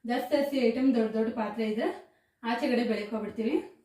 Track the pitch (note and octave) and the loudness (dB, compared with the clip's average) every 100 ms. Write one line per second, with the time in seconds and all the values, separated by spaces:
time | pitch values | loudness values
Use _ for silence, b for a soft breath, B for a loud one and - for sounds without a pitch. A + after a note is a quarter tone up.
0 | A3+ B3+ - C#4+ C#4 C4+ A#3 B3+ C4+ A#3 | -2 -4 2 0 2 2 2 4 2 4
1 | A3 A3 A3 A#3 G#3 A3+ G#3+ G#3+ F4 F#4+ | 2 0 -2 -2 -4 -2 -2 0 -2 -4
2 | - b b b A#3 B3 C#4+ A#3 G#3+ G3+ | -16 b b b -4 0 2 2 2 -2
3 | G#3 A3 G3+ - A3+ D#4+ - - | -4 -6 -6 -4 0 0 -2 -20